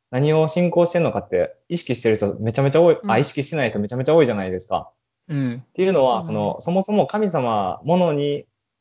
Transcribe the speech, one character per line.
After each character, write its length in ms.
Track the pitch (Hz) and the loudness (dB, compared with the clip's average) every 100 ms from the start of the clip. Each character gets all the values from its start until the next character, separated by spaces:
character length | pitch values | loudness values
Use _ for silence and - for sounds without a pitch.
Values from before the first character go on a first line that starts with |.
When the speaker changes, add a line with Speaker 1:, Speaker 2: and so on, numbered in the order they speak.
| _ | _
Speaker 1:
何 200 | 127 147 | -2 2
を 120 | 156 160 | 2 2
信 240 | 180 175 | 2 0
仰 160 | 175 175 | 2 2
し 60 | |
て 80 | 180 | 2
ん 20 | |
の 80 | 151 | 0
か 80 | 101 | -2
っ 100 | - | -2
て 280 | 90 87 - - | -2 -2 -4 -8
意 80 | 170 | -6
識 200 | - 123 | -4 -2
し 60 | |
て 80 | 117 | 0
る 60 | 107 | 2
人 200 | 101 - | 0 -2
め 140 | 110 | -4
ち 80 | 110 | 0
ゃ 20 | |
め 80 | 139 | 2
ち 60 | 147 | 4
ゃ 40 | |
多 120 | 170 | 4
い、 60 | 156 | 4
Speaker 2:
う 20 | |
ん。 60 | 208 | 2
Speaker 1:
あ、 80 | 113 | 0
意 60 | |
識 180 | 143 - | 0 -4
し 80 | 139 | -6
て 60 | 160 | -2
な 100 | 123 | -2
い 40 | |
人 100 | 104 | -2
め 80 | 104 | -4
ち 60 | |
ゃ 20 | 123 | -4
め 80 | |
ち 60 | 131 | 2
ゃ 40 | |
多 80 | 160 | 4
い 40 | 131 | 4
じ 40 | |
ゃ 60 | 107 | 2
な 80 | |
い 80 | 92 | -4
で 80 | 92 | -6
す 80 | - | -4
か。 220 | 90 - _ _ _ - | -6 -6 _ _ _ -8
Speaker 3:
う 60 | |
ん。 300 | 147 131 120 127 | -4 -4 -6 -10
Speaker 1:
っ 40 | |
て 100 | - | -2
い 60 | 190 | 0
う 40 | |
の 120 | 175 | 2
は、 180 | 131 117 | 2 0
Speaker 2:
そ 60 | - | -2
う 20 | |
ね。 80 | 107 | -4
Speaker 1:
そ 20 | |
の、 200 | 104 - | -4 -4
そ 100 | - | -2
も 120 | 185 | -2
そ 80 | 190 | 0
も 160 | 214 160 | 0 0
神 200 | 208 214 | 0 -2
様、 520 | 165 123 110 95 - | -2 -2 0 -2 -4
物 300 | 135 180 175 | 0 2 2
に 340 | 147 143 143 - _ _ _ | 0 -2 -4 -8 _ _ _